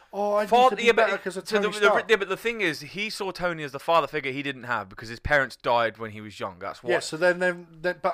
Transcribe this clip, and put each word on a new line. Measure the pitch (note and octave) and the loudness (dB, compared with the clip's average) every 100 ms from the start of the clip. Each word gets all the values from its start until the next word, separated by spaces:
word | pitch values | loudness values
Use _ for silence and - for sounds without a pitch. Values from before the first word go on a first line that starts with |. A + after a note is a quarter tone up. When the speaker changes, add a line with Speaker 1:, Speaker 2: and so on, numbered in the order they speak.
| _ | _
Speaker 1:
Oh, | G3 G#3 G#3 | -6 -2 0
I | |
need | G#3 | 4
Speaker 2:
Father, | A#3+ B3+ G#3 | 6 6 4
Speaker 1:
to | |
be | A#3 | 2
Speaker 2:
yeah, | |
but | A3+ G#3+ | 4 2
Speaker 1:
better | G3 | 0
Speaker 2:
it, | |
Speaker 1:
'cause | F#3 F3+ | -4 -8
of | - | -2
Speaker 2:
so | G#3 | 0
Speaker 1:
Tony | G3+ | 0
Speaker 2:
the, | G#3 | 2
the, | G#3 | 4
Speaker 1:
Stark." | F#3+ - | 4 4
Speaker 2:
yeah, | G#3+ | 2
but | F#3 | 2
the | F#3+ | -4
thing | A3+ A#3 | -4 -2
is, | F3+ C3+ | -2 -2
he | C#3+ F#3+ G#3+ | -8 -8 -6
saw | - G3 | -6 -8
Tony | F3 F3 E3 | -4 -4 -4
as | D3 | -8
the | C3+ | -4
father | - E3 C#3+ | 2 2 2
figure | D3+ C3+ | -2 -4
he | C3+ | -4
didn't | C#3 C3 A#2+ | -6 -6 -4
have | A#2 F#2+ | -4 -4
because | G2+ A2+ | -12 -14
his | A#2 | -8
parents | - D3 C3 - | 2 2 2 -2
died | C3+ A#2+ A2+ G#2 | 2 4 2 -2
when | A2+ | -10
he | G#2+ | -10
was | G#2+ - | -14 -8
young. | G#2+ F2+ | -10 -8
That's | F#2+ - | -10 -8
why. | B2 | -2
Speaker 1:
Yeah, | E3+ | -2
so | - D#3 | -2 0
then, | F3+ F3+ | 2 2
then, | F3+ F3 E3+ | 0 -2 -10
then, | D#3+ F3 F3 | -6 -6 -2
but | F#3+ | -2